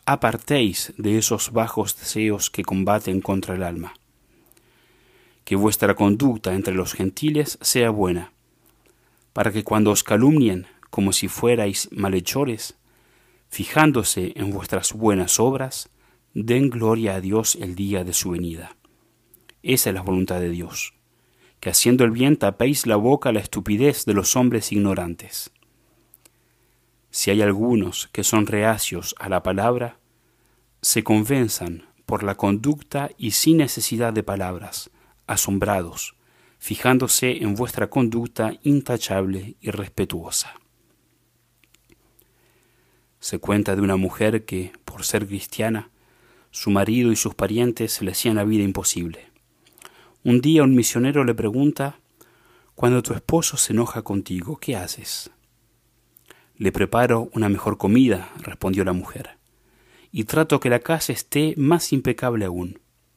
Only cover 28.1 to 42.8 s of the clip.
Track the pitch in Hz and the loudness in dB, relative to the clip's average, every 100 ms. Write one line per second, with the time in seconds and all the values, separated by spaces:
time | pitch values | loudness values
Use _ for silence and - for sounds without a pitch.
28.1 | - 98 113 104 104 110 107 - 90 85 | -4 0 2 2 2 2 0 -2 -6 -8
29.1 | - 101 92 95 95 113 123 120 - _ | -10 -4 -2 0 0 0 0 -4 -8 _
30.1 | _ _ _ _ _ _ _ - 120 107 | _ _ _ _ _ _ _ -2 0 4
31.1 | 107 107 139 113 - 87 82 - _ - | 4 4 2 0 -2 -8 -10 -14 _ -6
32.1 | 107 101 98 101 104 127 147 - 143 143 | -4 -4 0 0 2 0 -2 -4 -6 -6
33.1 | - 113 - - 165 139 - - 113 117 | -6 -4 2 4 6 4 -2 -4 -2 0
34.1 | 110 101 98 92 90 - - - _ _ | 0 -2 -2 -4 -6 -10 -14 -14 _ _
35.1 | _ - 101 - 98 101 101 85 - - | _ -6 -4 0 0 0 0 -2 -8 -12
36.1 | - _ _ _ _ - 110 127 131 127 | -14 _ _ _ _ -10 0 4 4 4
37.1 | - 127 123 110 101 120 - 101 135 120 | 0 0 0 -2 -2 -4 -4 -2 0 0
38.1 | 117 117 - 110 - 143 143 131 120 - | 0 -4 -2 -4 -2 2 2 2 -4 -2
39.1 | 98 95 95 98 - - 104 98 - 95 | -2 -2 -4 -8 -10 -8 -6 -6 -4 -4
40.1 | 87 82 - - - _ _ _ _ _ | -4 -6 -6 -6 -12 _ _ _ _ _
41.1 | _ _ _ _ _ _ _ _ _ _ | _ _ _ _ _ _ _ _ _ _
42.1 | _ _ _ _ _ _ _ | _ _ _ _ _ _ _